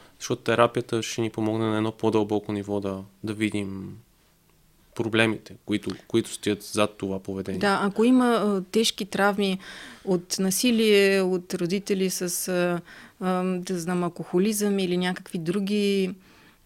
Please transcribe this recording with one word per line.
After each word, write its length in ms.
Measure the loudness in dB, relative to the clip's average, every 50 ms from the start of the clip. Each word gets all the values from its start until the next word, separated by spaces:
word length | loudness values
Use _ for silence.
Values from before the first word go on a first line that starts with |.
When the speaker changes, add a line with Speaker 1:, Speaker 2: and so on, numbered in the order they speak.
| -20 -20 -20 -12
Speaker 1:
Защото 220 | -8 -6 -6 -4 -2
терапията 600 | 0 4 4 4 4 2 0 -4 -4 -4 -4 -4
ще 180 | -4 -2 -2
ни 100 | -2 -2
помогне 360 | -2 -2 -2 0 0 0 0
на 100 | 0 0
едно 160 | 0 0 -2 -2
по-дълбоко 600 | -2 0 2 2 2 2 2 0 -2 -2 -2 -6
ниво 280 | -6 -4 -4 -4 -4
да, 220 | -2 -4 -6 -6 -10 -14 _ _ -8
да 100 | -8 -4
видим 640 | -2 -2 -2 -2 -2 -6 -6 -8 -10 -12 -12 -14 -16 -20 _ _ _ _ _ _ _ _ _ _ _ _ _ _ _ _ _ -6
проблемите, 640 | -6 -4 0 2 4 4 4 2 -2 -8 -14 -20 -12 _
които, 240 | -2 -2 -2 -2 -4 -8 -8 -6 -2
които 220 | 0 0 0 0
стоят 320 | -4 -6 -2 -2 -2 -2 -4
зад 340 | -4 0 0 0 0 0
това 240 | -4 -6 -4 -4 -6
поведение. 380 | -6 -6 -6 -6 -6 -6 -4 -2
Speaker 2:
Да, 220 | 0 2 2 2 0
ако 220 | 0 0 2 4
има, 200 | 4 6 4 4
а, 380 | 4 2 2 2 0 0 -2 -2 -2 0
тежки 320 | 0 2 0 0 -4 -6
травми 540 | -6 -2 0 2 2 2 2 0 0 0 -2 -6 -10 -18 -18 -18 -18 -20 -10 -4
от 320 | -2 -2 -2 -2 -4 -4 -2
насилие, 800 | 0 0 0 2 2 2 4 4 4 6 6 6 6 6 4 4
от 340 | 2 2 0 -2 -2 -4 -4
родители 560 | -2 -2 -2 -2 -2 -2 -2 0 0 0 0
с, 380 | -2 -2 -4 -4 -4 -4 -4 -2
а, 320 | 0 0 0 0 0 -2 -4 -8 -16 -20 -20 -20 -12 -6
а, 220 | -2 -2 0 0 0
да 360 | 0 -2 -2 -4 -4 -6 -4
знам, 260 | -2 -2 -2 0 0
алкохолизъм 720 | -2 -4 -6 -6 -2 2 2 2 2 2 0 0 0 0 0
или 180 | 0 0 0
някакви 420 | 0 0 0 -2 -4 -8 -8 -8 -6
други, 760 | -4 -4 -2 -2 -2 -2 0 0 2 2 2 2 0 -2 -4 -8 -14 -20 -20 -20 -20 -20 -20 _ _